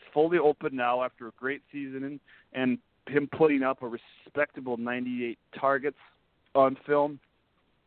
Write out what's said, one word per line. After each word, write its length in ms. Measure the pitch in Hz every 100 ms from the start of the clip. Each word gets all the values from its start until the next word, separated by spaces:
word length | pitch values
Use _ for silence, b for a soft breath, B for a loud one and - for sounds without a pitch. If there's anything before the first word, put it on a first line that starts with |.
| -
fully 240 | 151 160 175
open 380 | 147 143 156 131
now 260 | 120 123
after 260 | 127 - 117
a 40 | -
great 220 | 127 143 _
season 320 | 143 139 135
and, 160 | 139 143 _ b b
and 260 | 131 127 120 _ _ -
him 200 | 143 143 -
putting 280 | 156 143
up 180 | 131 131
a 60 | 127
respectable 880 | 117 - - - - 147 - 131 120
ninety-eight 640 | 120 123 123 123 120 113 _ -
targets 380 | 135 139 143 - - _ _ _ _
on 220 | 139 135 135 -
film. 320 | 147 147 143 _ _ _ _ _ _